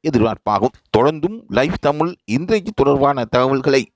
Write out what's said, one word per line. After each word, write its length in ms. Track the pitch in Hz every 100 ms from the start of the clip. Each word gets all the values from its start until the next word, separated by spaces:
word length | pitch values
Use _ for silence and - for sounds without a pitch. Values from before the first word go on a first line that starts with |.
| 160
எதிர்பார்ப்பாகும். 680 | 127 110 107 - 101 104 _ _ 107
தொடர்ந்தும் 400 | 135 156 170 226 - 104
லைஃப் 240 | 147 - 147
தமிழ் 260 | 147 165 180 - 120
இந்திரஜி 360 | 180 214 185 214
தொடர்பான 440 | 139 139 139 139 113 123
தகவல்களை 480 | 131 135 143 135 -